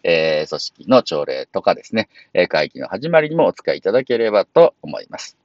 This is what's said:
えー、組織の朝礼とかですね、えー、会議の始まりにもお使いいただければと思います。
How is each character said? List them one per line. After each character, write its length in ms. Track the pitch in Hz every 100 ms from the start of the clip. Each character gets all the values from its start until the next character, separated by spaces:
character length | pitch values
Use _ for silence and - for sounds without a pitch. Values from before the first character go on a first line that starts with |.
え 400 | 90 82 80 76 78
ー、 20 |
組 120 | 76
織 280 | - _ 87
の 140 | 127
朝 220 | - 76
礼 220 | 71 65 -
と 160 | -
か 120 | -
で 100 | -
す 100 | -
ね、 140 | 110 104 _ _
え 80 | -
ー、 60 | 87
会 200 | 78 73
議 120 | -
の 80 | 65
始 200 | 95 151
ま 120 | 165
り 100 | 151
に 60 | 165
も 100 | 98
お 60 |
使 200 | - -
い 60 | 73
い 20 |
た 120 | 92
だ 100 | 120
け 160 | 131 117
れ 120 | 113
ば 120 | 104
と 300 | 95 - 170 _
思 180 | - -
い 60 | -
ま 100 | -
す。 200 | - _